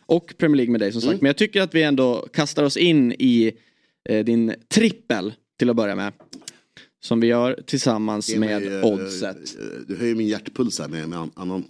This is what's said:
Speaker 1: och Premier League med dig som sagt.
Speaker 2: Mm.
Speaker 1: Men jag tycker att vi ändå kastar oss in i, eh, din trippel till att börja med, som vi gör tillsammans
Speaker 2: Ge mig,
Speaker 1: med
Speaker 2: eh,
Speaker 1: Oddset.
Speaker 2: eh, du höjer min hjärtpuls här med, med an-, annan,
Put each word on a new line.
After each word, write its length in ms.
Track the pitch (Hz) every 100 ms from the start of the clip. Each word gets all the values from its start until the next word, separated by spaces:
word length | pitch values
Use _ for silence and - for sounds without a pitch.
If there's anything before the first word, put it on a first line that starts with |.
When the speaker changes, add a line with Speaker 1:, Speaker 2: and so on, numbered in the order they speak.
| -
Speaker 1:
och 280 | 165 - -
Premier 180 | 165 147
League 140 | 120
med 100 | 117
dig 100 | 101
som 100 | 113
sagt. 80 | 120
Speaker 2:
Mm. 80 | 196
Speaker 1:
Men 60 | 139
jag 100 | 147
tycker 240 | 214 202
att 140 | 190 165
vi 80 |
ändå 440 | 156 139 131 120 -
kastar 300 | - 147 -
oss 140 | 143 139
in 340 | 175 156 123
i, 400 | - 131 120 113 107 _ _ _ _ -
eh, 160 | 110 107
din 280 | 117 113 - -
trippel 600 | - 226 - - 113 95 - _ -
till 100 | 123
att 60 | 117
börja 200 | 104 98
med, 180 | 101 - - - - - _ - - _
som 160 | - 117
vi 80 | 117
gör 360 | 120 123 131 -
tillsammans 640 | 135 131 110 107 107 110
Speaker 2:
Ge 100 | 110
mig, 200 | 110 104
Speaker 1:
med 200 | 101 98
Speaker 2:
eh, 60 | 110
Speaker 1:
Oddset. 500 | 98 95 92 98 95
Speaker 2:
eh, 300 | 76 - 53 - -
du 80 | 98
höjer 200 | 120 113
min 120 | 107
hjärtpuls 520 | 104 - - 123 -
här 80 | 76
med, 220 | 80 78
med 100 | 85
an-, 120 | 80 -
annan, 280 | 92 92 87